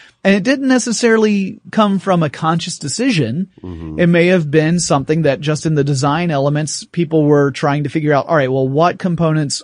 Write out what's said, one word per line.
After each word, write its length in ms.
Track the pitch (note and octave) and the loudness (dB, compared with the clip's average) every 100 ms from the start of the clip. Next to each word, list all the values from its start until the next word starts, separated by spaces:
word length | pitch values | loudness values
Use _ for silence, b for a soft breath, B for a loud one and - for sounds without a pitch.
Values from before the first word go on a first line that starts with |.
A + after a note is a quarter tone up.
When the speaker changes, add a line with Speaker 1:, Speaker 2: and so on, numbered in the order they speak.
| B B | B B
Speaker 1:
And 120 | G3 G3+ | 0 2
it 80 | |
didn't 240 | G#3 C#4 C4+ | 2 0 2
necessarily 920 | B3+ A#3+ A3 A#3 A3 G#3+ G3+ F#3+ - - | 0 0 0 2 4 2 0 -2 -8 -6
come 260 | A3 G#3 G3 | 0 2 0
from 240 | G3 F3 | 0 0
a 80 | D3+ | 0
conscious 480 | - D#3+ E3 - - | -2 -2 -2 -4 -8
decision. 720 | C#3+ - C4 F3+ A2 D3 F#3+ _ | -8 -4 -2 0 -2 -4 -8 _
Speaker 2:
Mm-hmm. 360 | - E3 D#3+ D#3 | -14 -12 -8 0
Speaker 1:
It 80 | F3 | 2
may 200 | F3 F3 | 4 4
have 240 | F#3 D3+ | 2 2
been 280 | D#3 D#3 F3 | 0 2 0
something 440 | - D3 C3+ D#3+ | 0 0 0 0
that 180 | D3 C3 | 0 0
just 240 | D3+ D3+ E3 | -2 -4 -2
in 80 | |
the 100 | D3+ | 0
design 460 | C#3+ C3+ C#3+ D3+ F3 | 0 0 0 0 0
elements, 540 | C#3+ C#3+ D3 D3+ - - | 0 0 -2 -4 -8 -8
people 380 | - D#3 D#3+ | -4 0 2
were 260 | D3 D3 C#3+ | 4 4 2
trying 340 | - D3 C#3+ C#3 | 0 -2 -2 -2
to 40 | |
figure 240 | D#3+ D3+ | -2 0
out, 140 | C#3 - | 0 0
all 80 | D#3+ | 0
right, 160 | C3 | 0
well, 160 | C3 C3+ | 0 0
what 300 | C#3 F3 F#3 | 0 0 0
components 640 | F#3 E3 E3 D#3 C#3+ - | -4 0 0 0 -2 -6